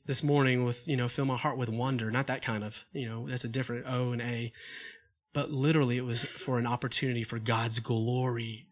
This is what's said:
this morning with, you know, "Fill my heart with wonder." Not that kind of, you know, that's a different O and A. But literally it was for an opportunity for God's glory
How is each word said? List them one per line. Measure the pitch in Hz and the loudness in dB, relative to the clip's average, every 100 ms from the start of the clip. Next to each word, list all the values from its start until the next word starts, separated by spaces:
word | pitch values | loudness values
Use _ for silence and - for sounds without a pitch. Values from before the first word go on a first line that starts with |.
| - | -4
this | 131 | 0
morning | 147 143 131 123 | 4 6 6 4
with, | 123 120 - | 2 0 -2
you | 131 | 0
know, | 120 | 0
"Fill | - | 0
my | 135 123 | 0 0
heart | 151 131 | 0 0
with | 117 | -2
wonder." | 113 131 127 110 | 0 0 0 0
Not | 123 139 | 0 0
that | 131 | -2
kind | - 107 | -2 -2
of, | 104 - - | -4 -8 -10
you | 147 117 | -8 -6
know, | 113 139 | -6 -4
that's | 127 | -4
a | 120 | -2
different | 123 123 120 127 | -2 -2 -4 -2
O | 127 123 | 0 0
and | 120 | 0
A. | 120 117 120 - - - - - _ _ _ | -2 -4 -6 -10 -16 -16 -16 -18 _ _ _
But | 147 - | -4 -2
literally | 139 143 160 127 123 | 2 4 6 4 2
it | |
was | 127 117 | 0 -2
for | - - - 123 | -2 -6 -2 0
an | 120 | 2
opportunity | 123 127 - 135 120 | 0 0 0 0 0
for | 113 117 | -2 -2
God's | 110 117 117 113 | 0 2 2 0
glory | 113 113 113 123 127 117 113 107 - | 0 2 2 2 0 -2 -4 -8 -14